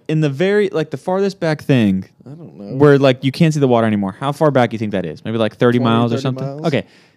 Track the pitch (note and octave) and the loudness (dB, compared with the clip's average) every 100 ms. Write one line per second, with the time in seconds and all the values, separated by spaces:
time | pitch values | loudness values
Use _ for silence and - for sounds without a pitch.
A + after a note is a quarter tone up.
0 | - D#3 D3+ C3+ F#3+ G#3 G#3 D#3+ D#3 C#3 | -4 -2 -2 0 0 0 0 -4 -6 -8
1 | - F#3+ G3 F#3+ E3 D3+ - C3 G#2 F#2+ | -4 -2 -4 -4 -4 -4 0 2 2 0
2 | F#2 _ B2 D#3 - F2+ G2+ C3 D3 C#3 | -6 _ -20 -20 -20 -18 -12 4 6 6
3 | C3+ B2+ C#3 B2+ E3 D3+ C3+ A#2 A2+ G#2 | 4 2 -4 0 0 2 2 2 2 0
4 | G2 - C#3 C#3+ D#3 C3 A#2+ A2+ A2 F#2+ | -4 -6 -8 0 2 4 0 -2 -4 -4
5 | E2+ D2+ A2 A2+ G#2+ - B2 A#2+ A#2 A2+ | -6 -8 -6 -2 -2 0 2 2 2 2
6 | A#2 A#2 C3 C3 C3+ C#3+ E3 B2+ - _ | 0 -2 -4 -6 -8 -6 -4 -2 -4 _
7 | _ | _